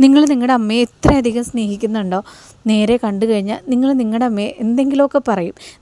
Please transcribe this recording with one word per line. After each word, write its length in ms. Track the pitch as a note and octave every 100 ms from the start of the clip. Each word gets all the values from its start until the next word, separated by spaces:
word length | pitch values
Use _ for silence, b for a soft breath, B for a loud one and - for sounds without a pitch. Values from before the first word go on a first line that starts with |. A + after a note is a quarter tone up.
നിങ്ങൾ 220 | C4+ C#4
നിങ്ങളുടെ 300 | D4+ C4 B3
അമ്മയെ 280 | B3 G#3+ A#3
എത്രയധികം 640 | A#3+ _ D4 C#4+ A#3+ A#3
സ്നേഹിക്കുന്നുണ്ടോ, 760 | A#3 A#3+ G#3 G3+ A3 A3 F#3 F#3 - B B B A3
നേരെ 300 | G#3+ G#3+ A#3+
കണ്ടു 280 | G#3+ G3 A3+
കഴിഞ്ഞാൽ 340 | G#3+ G3 A#3 D#4
നിങ്ങൾ 200 | B3 C4+
നിങ്ങളുടെ 340 | C4 A3 A3+ B3
അമ്മയെ 240 | G#3 G#3 -
എന്തെങ്കിലുമൊക്കെ 600 | A3+ A#3+ C4+ C#4 C#4 C#4+ B3+
പറയും. 280 | G3 F3 - B B